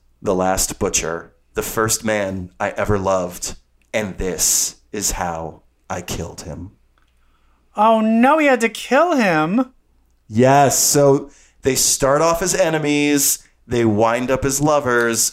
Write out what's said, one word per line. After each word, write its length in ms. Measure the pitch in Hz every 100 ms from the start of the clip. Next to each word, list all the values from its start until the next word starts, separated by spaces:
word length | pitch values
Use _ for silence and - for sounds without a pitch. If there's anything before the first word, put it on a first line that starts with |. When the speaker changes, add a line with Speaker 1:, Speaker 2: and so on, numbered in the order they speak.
| _ _
Speaker 1:
the 120 | -
last 440 | 92 92 95 - -
butcher, 560 | 98 - 78 82 - _ _
the 80 | -
first 420 | 107 - 110 -
man 460 | 110 107 98 95 90 -
I 100 | 101
ever 280 | - 101 104
loved, 580 | 95 95 90 87 - - _ _ _
and 240 | 113 104 87
this 580 | 95 82 - - - - _
is 200 | 104 98
how 500 | - 90 82 80 - _ _ -
I 140 | 90
killed 400 | 87 85 85 -
him." 300 | - 73 92 _ _ _ _ _ _ _ _ _ _ -
Speaker 2:
Oh 240 | 214 226
no, 340 | 220 226 254 311
he 80 | 294
had 140 | 254
to 80 | 226
kill 480 | 214 - 262 349 302
him. 560 | 208 156 156 214 254 _ _ _ _ _ -
Speaker 1:
Yes, 460 | 110 127 139 139 -
so 520 | - 147 143 139 - - _ _
they 120 | 135
start 460 | 131 - - 135 143
off 180 | 165 165
as 120 | 190
enemies, 880 | 185 180 160 147 147 147 143 139 - _ _ -
they 180 | 120
wind 460 | 117 104 113 120 123
up 140 | 131
as 160 | 139 135
lovers, 720 | 147 147 131 120 117 113 -